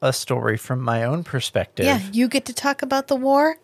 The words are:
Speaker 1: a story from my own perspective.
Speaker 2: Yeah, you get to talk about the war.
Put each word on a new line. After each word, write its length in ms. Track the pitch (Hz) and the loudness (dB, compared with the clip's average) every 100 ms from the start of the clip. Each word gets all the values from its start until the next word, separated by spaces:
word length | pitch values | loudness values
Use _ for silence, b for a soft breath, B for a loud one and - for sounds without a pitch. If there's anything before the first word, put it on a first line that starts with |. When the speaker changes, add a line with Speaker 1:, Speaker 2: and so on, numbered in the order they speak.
Speaker 1:
a 100 | 135 | -2
story 440 | 131 - 123 113 107 | 0 -2 -2 0 -2
from 220 | - 127 | -2 -4
my 220 | 123 117 | 0 0
own 200 | 117 160 | 0 -2
perspective. 600 | 170 135 - - - - - | -4 -4 -2 -2 -2 0 2
Speaker 2:
Yeah, 140 | 262 196 | 2 0
you 160 | 214 247 | 0 2
get 180 | 269 - | 0 -2
to 80 | |
talk 280 | 240 285 277 | -4 -2 -2
about 260 | 269 269 269 | -2 -2 0
the 80 | 269 | 0
war. 420 | 262 277 302 320 | 2 4 4 0